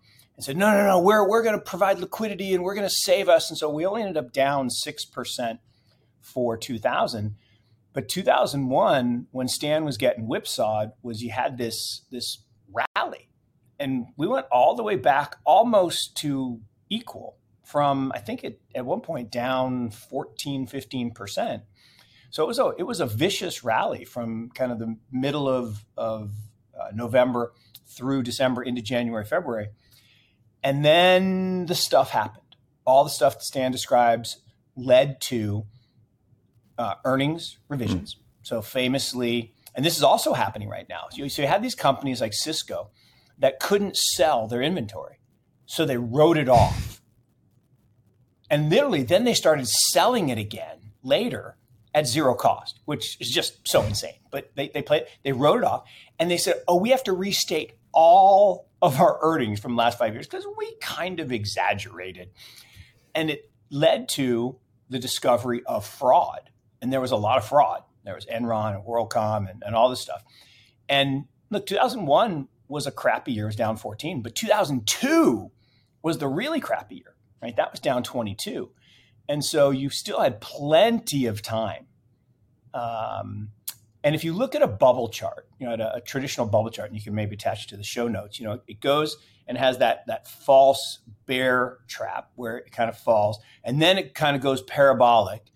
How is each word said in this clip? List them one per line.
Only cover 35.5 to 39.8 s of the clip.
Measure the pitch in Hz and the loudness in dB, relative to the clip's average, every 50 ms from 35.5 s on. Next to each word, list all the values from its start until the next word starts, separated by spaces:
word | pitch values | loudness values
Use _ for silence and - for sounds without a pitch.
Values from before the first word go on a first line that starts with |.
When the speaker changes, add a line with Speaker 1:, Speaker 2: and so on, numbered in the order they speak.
| 101 107 107 - - _ _ _ _ _ _ _ _ _ _ _ _ _ _ _ _ _ _ _ _ - | -2 -4 -6 -10 -16 _ _ _ _ _ _ _ _ _ _ _ _ _ _ _ _ _ _ _ _ -6
Speaker 1:
uh, | 117 107 - - - | -4 -4 -6 -4 -2
earnings | 135 131 135 139 147 165 170 - - - _ _ - | -2 0 0 0 -2 -2 -4 -8 -14 -16 _ _ -10
revisions. | 147 131 117 101 101 90 98 - - | -8 -6 -4 -2 -4 -4 -6 -10 -16
Speaker 2:
Mm. | - _ _ _ _ - | -20 _ _ _ _ -12
Speaker 1:
So | - 123 113 104 | -8 -8 -8 -8
famously, | - - 131 127 127 131 135 - - - 123 123 120 117 120 113 - _ _ _ - - | -6 -2 -2 0 0 0 -2 -2 -4 -4 -4 -2 -2 -2 -2 -4 -8 _ _ _ -12 -6
and | - | -2